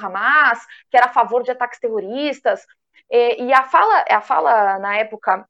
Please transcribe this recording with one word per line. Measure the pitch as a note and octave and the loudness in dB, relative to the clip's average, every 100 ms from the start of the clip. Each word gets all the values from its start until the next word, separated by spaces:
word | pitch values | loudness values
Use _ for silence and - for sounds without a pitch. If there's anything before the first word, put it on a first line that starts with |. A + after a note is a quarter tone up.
Hamas, | G#3 F#3+ A3+ D4+ C#4 A#3 - - _ | -8 -4 0 2 2 0 -8 -20 _
que | B3 | 2
era | A#3+ | 2
a | |
favor | A#3+ A3 A#3+ | 2 0 -2
de | A#3+ | -4
ataques | B3+ A#3+ - | -6 -8 -6
terroristas. | A#3 A3 F#3+ B3+ D4 C4+ A#3 G3 - _ _ _ _ | -6 -6 -6 -6 -6 -4 -4 -4 -8 _ _ _ _
E, | A#3+ A#3+ - B3 | 0 0 -2 2
e | |
a | C4 C4 | 2 2
fala, | E4+ G#4 F#4+ - | 2 4 2 2
a | G#3+ | -2
fala | - C#4 D#4+ A3+ G3+ F#3+ | 0 -2 2 2 2 -2
na | G3 G#3 | -4 -4
época | A3 G#3+ - F#3+ - | -4 -6 -4 -4 -6